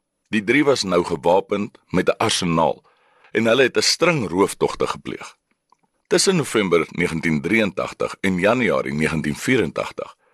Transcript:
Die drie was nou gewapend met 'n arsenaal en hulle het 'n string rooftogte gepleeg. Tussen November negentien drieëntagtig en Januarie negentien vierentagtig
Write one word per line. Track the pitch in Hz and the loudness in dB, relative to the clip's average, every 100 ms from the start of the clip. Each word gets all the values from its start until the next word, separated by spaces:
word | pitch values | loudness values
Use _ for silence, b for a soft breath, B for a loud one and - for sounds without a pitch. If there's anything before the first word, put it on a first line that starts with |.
| _ _ _ | _ _ _
Die | 110 | -4
drie | 101 127 | 0 2
was | 143 127 | 2 2
nou | 101 90 | 2 0
gewapend | 85 82 82 92 - 101 104 - _ | 0 0 2 2 2 -4 -6 -12 _
met | 87 90 | -2 0
'n | - | 0
arsenaal | 110 - 90 82 78 - _ b b b b | 0 -2 0 2 0 -2 _ b b b b
en | - 113 | -2 2
hulle | 120 | 4
het | 127 - | 2 2
'n | |
string | - - 165 160 98 | 0 2 2 0 0
rooftogte | 87 92 - 71 - 67 | 0 0 0 -2 -2 -4
gepleeg. | - - - - - _ _ _ _ _ _ - | -4 -10 -12 -14 -20 _ _ _ _ _ _ -2
Tussen | 180 196 185 | 0 2 0
November | 127 117 98 85 76 - | 0 0 2 2 0 -2
negentien | 85 80 80 78 | -4 -2 0 0
drieëntagtig | 80 113 107 - 62 - - - | 0 0 0 -2 -6 -4 -6 -4
en | 98 92 | -4 0
Januarie | 98 123 110 69 64 | 2 2 2 0 -2
negentien | 71 78 78 73 71 | -2 -2 -2 -4 -4
vierentagtig | - 127 85 - - - - - _ | 0 0 0 -2 -8 -8 -12 -14 _